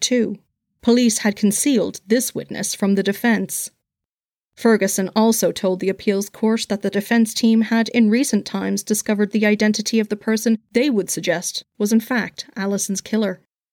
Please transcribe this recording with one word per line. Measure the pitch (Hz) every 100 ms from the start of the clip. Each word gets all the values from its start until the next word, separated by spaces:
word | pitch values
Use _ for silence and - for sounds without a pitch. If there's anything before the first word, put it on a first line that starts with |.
too, | - 247 214 202 _ _ _ _
police | - 240 240 -
had | 208 202
concealed | 202 - 294 247 - - -
this | 247 254
witness | - - - 196
from | - 196
the | 196
defense. | 196 196 240 202 190 - - _ _ _ _ _ _ _ _
Ferguson | - 233 214 196 - 185
also | 220 226 226 170
told | - 190 185
the | 190
appeals | 190 - 196 202
court | - 220 226 -
that | 208
the | 196
defense | 208 208 233 220
team | - 226 226
had | 220 226 220
in | 240 214
recent | 233 285 208
times | - 196 190 196
discovered | - 208 - 208 202
the | 220 214
identity | 214 214 214 208 220
of | 214
the | 208
person | - 220 233 220 _
they | 240 285
would | 214 180
suggest | - 165 165 - - - -
was | 208
in | 226
fact | 220 247 175 - - -
Alison's | 196 196 196 190
killer. | - 220 202 180 _ _ _